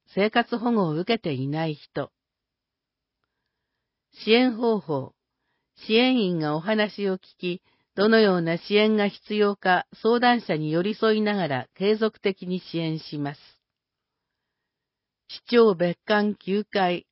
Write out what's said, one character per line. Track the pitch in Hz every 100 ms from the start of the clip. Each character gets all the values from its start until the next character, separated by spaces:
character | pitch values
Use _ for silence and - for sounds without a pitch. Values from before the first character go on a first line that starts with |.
| _
生 | - 214
活 | 240 226 240
保 | 240
護 | 226
を | 170
受 | 151 190
け | 226
て | 175
い | 131 139
な | 151 160
い |
人。 | 147 - - 139 _ _ _ _ _ _ _ _ _ _ _ _ _ _ _ _ _ _ _ _ -
支 | -
援 | 233 254 220
方 | 240 214
法、 | - 143 131 - _ _ _ _ _ _ -
支 |
援 | 220 254 254
員 | 190 175
が | 151
お | 156
話 | 175 214 208 - 202
を | 185
聞 | _ _
き、 | 180 180 _ _ _
ど | - 208
の | 226
よ | 214 180
う |
な | 165 170
支 | - 208
援 | 214 214
が | 202
必 | - -
要 | 208 208 196
か、 | 190 180 - -
相 | 220 240
談 | 240 240
者 | 196 156
に | 156
寄 | 160
り | 190
添 | 214 226 214
い |
な | 208 202
が | 160
ら | 131 117
継 | - 196 214
続 | 220 -
的 | 202 190 180
に | 185
支 | - 165
援 | 160 156
し | - 147
ま | 143
す。 | 143 _ _ _ _ _ _ _ _ _ _ _ _ _ _ _ _ _ _ -
市 | - -
長 | 240 226
別 | 170 175 170
館 | - 208 208
九 | 196 - 202
階、 | 208 202 185 175 -